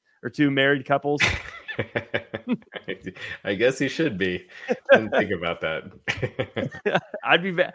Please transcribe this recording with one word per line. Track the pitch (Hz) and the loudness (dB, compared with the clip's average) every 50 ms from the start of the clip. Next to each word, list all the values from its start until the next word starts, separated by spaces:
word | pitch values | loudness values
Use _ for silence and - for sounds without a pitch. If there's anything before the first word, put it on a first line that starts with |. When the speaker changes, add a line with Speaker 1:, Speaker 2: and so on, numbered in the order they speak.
| _ _ _ _ | _ _ _ _
Speaker 1:
or | - 123 | -12 -4
two | - - 147 143 | 0 2 2 4
married | 139 135 135 139 143 139 123 | 4 4 4 4 4 2 2
couples? | - 143 143 - 143 147 139 - - - - - - - - - - - | 0 0 0 0 0 0 2 2 0 0 -2 -8 -12 -16 -16 -14 -10 -8
Speaker 2:
<laughs> | - 113 - - - - - - 113 - - - - - 247 247 - - _ - 104 - - 95 - - 92 - - - - - - - | -8 -6 -4 -4 -6 -6 -4 -6 -6 -6 -6 -12 -8 -6 -4 -6 -6 -6 _ -16 -14 -10 -10 -12 -10 -12 -14 -14 -12 -12 -12 -12 -8 -4
I | 95 101 | -4 0
guess | 95 117 131 135 - | 2 2 2 2 2
he | 143 127 | -2 -2
should | - - 160 143 101 90 | 0 0 -2 0 0 0
be. | 98 92 90 90 - - - - - - 240 - _ - | -2 -2 -2 -4 -8 -12 -20 -10 -6 -6 -6 0 _ 6
Didn't | 277 113 110 104 | 6 6 4 2
think | - - 107 95 | 0 0 0 0
about | 98 85 85 85 85 - | -2 -4 -2 -4 -4 -4
that. | 82 80 80 76 - 98 - - - - - - - - - - 127 - - - - 143 - - - 208 - 175 - - | -4 -4 -4 -4 -8 -12 -18 -12 -8 -8 -6 -4 -6 -6 -4 -6 -6 -6 -4 -6 -6 -6 -6 -4 -2 0 0 0 0 -2
<laughs> | - | -12
Speaker 1:
<laughs> | - - | -4 2
I'd | 123 156 170 | 4 4 4
be | 180 196 | 2 0
ve-, | 175 175 175 - | 0 0 0 0